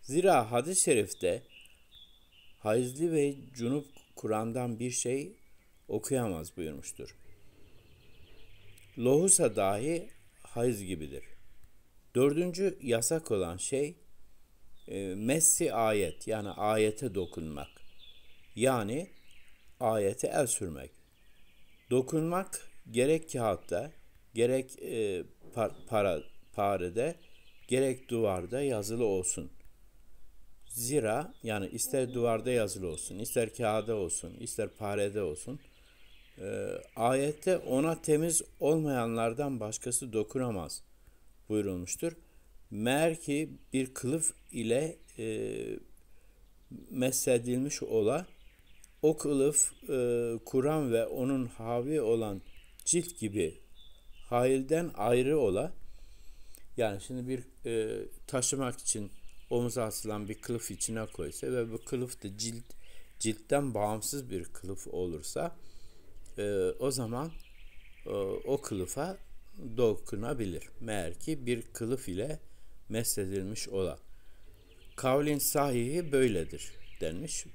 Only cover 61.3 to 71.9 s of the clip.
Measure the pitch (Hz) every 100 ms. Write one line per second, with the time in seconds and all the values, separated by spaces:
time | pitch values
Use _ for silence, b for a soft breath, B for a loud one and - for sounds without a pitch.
61.3 | - - 127 117 110 - 127 123 - 101
62.3 | 101 113 117 - - b b b - 110
63.3 | 107 - 139 139 107 104 110 - 143 123
64.3 | 98 82 - 92 98 - 85 90 78 -
65.3 | - 165 170 b b b b b b -
66.3 | - 101 101 92 - 127 131 113 120 160
67.3 | - - - - - - - - 101 98
68.3 | 98 - 139 - 101 90 - 165 190 -
69.3 | - - - - 110 117 101 - 101 117
70.3 | 135 101 80 - - 113 104 85 80 -
71.3 | 151 120 120 - - 117